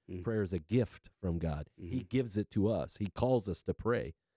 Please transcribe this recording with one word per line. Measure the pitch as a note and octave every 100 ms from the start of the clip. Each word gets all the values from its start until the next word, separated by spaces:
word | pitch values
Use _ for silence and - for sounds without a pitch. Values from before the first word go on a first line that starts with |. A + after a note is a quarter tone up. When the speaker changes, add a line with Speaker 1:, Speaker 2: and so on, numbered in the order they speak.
| -
Speaker 1:
Mm. | F2+
Speaker 2:
Prayer | F2+ A2
is | F#2+
a | F2+
gift | D#2+ A#2+ A2+ - - _
from | F#2+ E2+
God. | D#2+ D2 D2 -
He | F2
Speaker 1:
Mm-hmm. | - F2+
Speaker 2:
gives | B2+ A#2+ G2
it | G2+
to | A2 G2+
us. | F#2+ C2 -
He | G2+
calls | - F2+ A#2+ G2
us | F2
to | -
pray. | F2+ A2 A#2 - - _